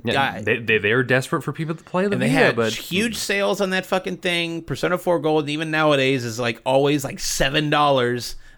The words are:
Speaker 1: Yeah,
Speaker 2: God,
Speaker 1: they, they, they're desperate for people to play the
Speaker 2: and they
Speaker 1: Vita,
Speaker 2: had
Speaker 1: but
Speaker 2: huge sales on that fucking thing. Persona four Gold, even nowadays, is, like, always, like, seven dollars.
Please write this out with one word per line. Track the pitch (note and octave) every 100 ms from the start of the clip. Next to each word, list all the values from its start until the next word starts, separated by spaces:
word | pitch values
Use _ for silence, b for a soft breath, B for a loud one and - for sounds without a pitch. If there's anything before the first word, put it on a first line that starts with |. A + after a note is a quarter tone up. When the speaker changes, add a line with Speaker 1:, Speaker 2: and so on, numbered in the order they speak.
| A2+
Speaker 1:
Yeah, |
Speaker 2:
God, | C#3 C3+ G#2+ G#2
Speaker 1:
they, | A2+
they, | A2+ G#2+
they're | G2+ A#2+
desperate | B2 C3 C3 D#3
for | C#3
people | C#3 D#3+ D#3+
to |
play | - F3+ G3+
the |
Speaker 2:
and | G3
they | A3+
Speaker 1:
Vita, | C4+
Speaker 2:
had | C3 -
Speaker 1:
but | A2+
Speaker 2:
huge | A2 - F3+ A#3 G#3
sales | - G3+ G3+ G3
on | G3
that | F#3 F#3
fucking | F#3+ F#3 F3+
thing. | F#3 E3+ E3+ E3
Persona | E3 C3+ D#3+ F3
four | F3+ E3+
Gold, | D#3 D#3 D3
even | D3+ D#3+
nowadays, | D#3 D#3 C#3+ C3 C3+
is, | A#2+ A2
like, | A#2+ A#2 -
always, | C3+ C#3+ D3
like, | C3 F#3+
seven | - - C#3 D3+ D3+
dollars. | D3 D3 C3+ A#2+ B2 - - b